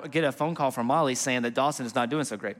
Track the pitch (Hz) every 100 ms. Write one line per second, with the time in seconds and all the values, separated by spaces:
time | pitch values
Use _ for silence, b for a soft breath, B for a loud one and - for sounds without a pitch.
0 | 156 160 147 - 156 160 135 127 120 156
1 | 143 123 135 127 120 120 139 143 120 123
2 | 120 151 135 104 107